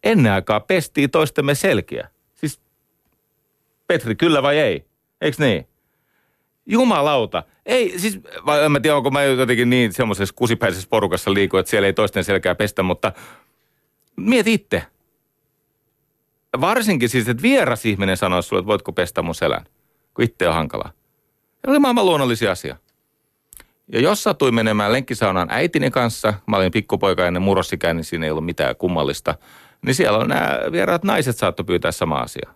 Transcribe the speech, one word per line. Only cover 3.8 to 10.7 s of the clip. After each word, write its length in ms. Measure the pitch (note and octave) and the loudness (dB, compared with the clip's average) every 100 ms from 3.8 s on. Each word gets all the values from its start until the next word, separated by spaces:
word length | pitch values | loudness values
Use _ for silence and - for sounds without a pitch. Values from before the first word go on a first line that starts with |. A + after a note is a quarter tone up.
| _ | _
Petri, 280 | F3 A#2 G#2 | -4 -2 0
kyllä 280 | E3+ D3+ | 2 2
vai 160 | C#3 D3 | 2 2
ei? 260 | C3+ D#2 - _ _ _ | 2 -2 -8 _ _ _
Eiks 180 | D#3+ C#3 | -4 0
niin? 280 | C#3+ - C3 _ _ _ _ _ _ _ _ _ - | 0 0 -6 _ _ _ _ _ _ _ _ _ -4
Jumalauta. 800 | A3 B3+ F3 D3 C#3+ A2 F2 - _ - | 0 2 2 2 0 -2 -6 -8 _ -2
Ei, 340 | B3+ G#3+ - | 0 0 -2
siis, 200 | G#3 F#3+ - - E2+ | -6 -6 -14 -8 0
vai 200 | D3 D3+ | 2 2
en 60 | |
mä 80 | C#3+ | 2
tiedä, 160 | D3+ D3 | 2 2
onko 160 | C3 | 2
mä 120 | C3+ | 0
jotenkin 460 | C#3 B2+ B2+ A#2+ A#2+ | 2 2 2 2 2
niin 240 | B2+ A#2 | 4 2
semmoisessa 420 | F#2 A#2 G2 G2 - | 0 -2 0 -4 -2
kusipäisessä 500 | A#2+ A#2 G#2+ | -2 0 0